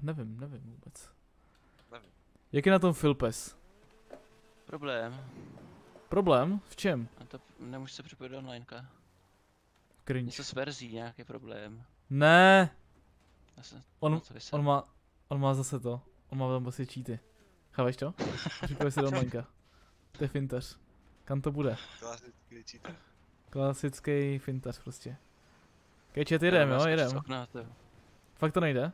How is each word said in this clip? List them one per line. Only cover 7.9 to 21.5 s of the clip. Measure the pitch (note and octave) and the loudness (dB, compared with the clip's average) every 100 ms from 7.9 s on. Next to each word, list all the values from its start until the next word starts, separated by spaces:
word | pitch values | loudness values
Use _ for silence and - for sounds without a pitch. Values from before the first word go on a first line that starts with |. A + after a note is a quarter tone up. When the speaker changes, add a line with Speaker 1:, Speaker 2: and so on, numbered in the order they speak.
Speaker 3:
se | - | -14
připojit | C3+ - B2+ | -18 -16 -14
do | C3+ | -12
onlineka. | C3 A#2+ A#2+ A#2+ B2+ - _ _ _ _ _ _ _ _ _ _ - | -12 -14 -14 -16 -18 -20 _ _ _ _ _ _ _ _ _ _ -6
Speaker 1:
Cringe. | C3 A#2+ | -4 -4
Speaker 3:
Něco | - | -8
s | C#3 | -8
verzí, | C3+ C#3 C3+ B2 | -6 -6 -8 -12
nějaký | A2+ A#2 A#2 | -10 -12 -14
problém. | A#2 A#2 A2+ A2 G#2+ A2+ A#2+ _ - | -14 -14 -12 -14 -14 -16 -20 _ -4
Speaker 1:
Ne. | C3+ D3+ E3+ F#3+ F#3+ F3+ - - _ _ _ _ _ _ - | 6 8 10 10 10 6 0 -20 _ _ _ _ _ _ -20
Speaker 3:
Já | |
jsem | B2 - - - | -20 -20 -20 -2
Speaker 1:
On, | D3+ | 0
Speaker 3:
na | D#3+ | 0
to | - | -2
vysel. | A#2+ - D3 | -16 -6 0
Speaker 1:
on | C#3+ | 4
má, | C#3 - _ _ _ - | 2 0 _ _ _ -6
on | C#3 | 0
má | C#3 | 2
zase | C3+ C3 C3+ | 2 0 -4
to. | A#2+ A#2+ - _ - | -4 -6 -10 _ -10
On | C3+ | -4
má | B2+ | 0
tam | B2+ | 0
prostě | B2 B2 C3 | -2 -6 -8
cheaty. | - B2 A#2 _ _ _ _ _ | -8 -8 -8 _ _ _ _ _
Chápeš | - B2 C3 | 0 0 0
to? | C#3 - - - | -6 -4 -6 -4
Speaker 3:
<laughs> | - - | -6 -6
Speaker 1:
Připoj | - C#3 C#3+ | -6 -2 0
se | C3+ | 2
do | C#3 | 0
onlineka. | C3+ B2+ A#2+ A#2 _ _ _ _ _ _ - | 0 -2 -4 -10 _ _ _ _ _ _ -6
To | |
je | C#3+ | -4
finteř. | C#3+ C3+ B2 - - _ _ _ _ | -2 -4 -6 -8 -16 _ _ _ _
Kam | - C#3 | -6 -4
to | C#3+ | -2